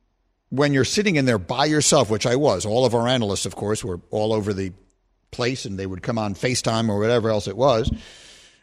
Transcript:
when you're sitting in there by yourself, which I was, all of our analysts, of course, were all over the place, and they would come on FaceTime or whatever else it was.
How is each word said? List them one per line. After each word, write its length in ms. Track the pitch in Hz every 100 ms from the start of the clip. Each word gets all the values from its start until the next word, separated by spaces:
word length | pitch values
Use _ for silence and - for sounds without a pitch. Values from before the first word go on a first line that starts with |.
| _ _ _ _ _
when 260 | 131 147
you're 120 | 139 123
sitting 320 | - 208 156
in 80 | 131
there 120 | 113
by 280 | 85 123 151
yourself, 440 | 151 139 156 110
which 160 | 107 131
I 120 | 127
was, 280 | 147 95 104
all 200 | 110 127
of 100 | 117
our 120 | 117
analysts, 380 | 127 104 95 -
of 120 | -
course, 260 | 104 107
were 160 | 113 87 -
all 220 | 110 107
over 220 | 110 101
the 180 | 95 95 90 _ _ _ _ _
place, 340 | - 123 131 117
and 120 | 98
they 80 | 95
would 160 | 92
come 160 | 107 117
on 160 | 107
FaceTime 540 | 95 127 123 - 113 113
or 100 | 101
whatever 320 | 110 120 110
else 180 | 107 101
it 100 | 98
was. 340 | 135 113 127 - - - - - - _